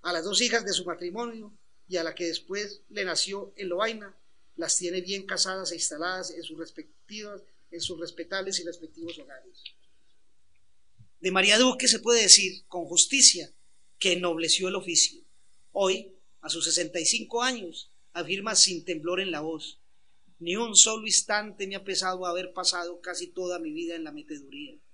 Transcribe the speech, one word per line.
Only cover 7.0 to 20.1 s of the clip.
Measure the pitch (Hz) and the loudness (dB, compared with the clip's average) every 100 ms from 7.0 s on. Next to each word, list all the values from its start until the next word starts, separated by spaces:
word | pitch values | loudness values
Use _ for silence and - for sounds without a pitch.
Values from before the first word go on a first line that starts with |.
| - 214 208 196 - - - | -16 -14 -12 -14 -18 -20 -16
en | 170 | -8
sus | 170 165 | -6 -6
respetables | 165 - 165 196 190 196 | -10 -10 -6 -6 -2 -4
y | |
respectivos | 170 170 160 - 165 - | -4 -10 -16 -12 -12 -12
hogares. | - 131 - - - - - - - - - - - - - - - - - - | -16 -20 -20 -20 -20 -20 -20 -20 -20 -20 -20 -20 -20 -20 -20 -20 -20 -20 -20 -6
De | 185 | 2
María | 190 196 214 | 4 6 8
Duque | 254 254 254 | 6 6 2
se | 220 | 4
puede | 226 233 | 4 4
decir, | 202 202 190 190 - | 10 10 8 -6 -10
con | 180 160 | -8 0
justicia, | 175 - 277 214 180 143 - - - - - | 4 4 8 8 6 -4 -14 -20 -20 -20 -2
que | 190 | 0
ennobleció | 175 175 165 165 - 185 | 2 0 -2 0 0 0
el | |
oficio. | 196 170 160 - - - - - - - | -4 0 2 2 0 -20 -20 -20 -20 -8
Hoy, | 196 190 220 - - - - | 0 2 2 -4 -20 -20 -16
a | 156 | -6
sus | 165 | -4
sesenta | 160 165 160 175 | 0 0 0 0
y | 160 | 0
cinco | 233 214 233 | 0 -2 -2
años, | 247 247 175 - - - - | 0 -2 -8 -12 -16 -20 -12
afirma | - 156 196 214 190 | -8 -4 -4 0 4
sin | 190 175 | 4 2
temblor | 165 160 160 180 | -4 -4 -2 -2
en | 196 | -2
la | 151 | -4
voz: | 156 160 - - - - - | -6 -8 -10 -16 -20 -20 -20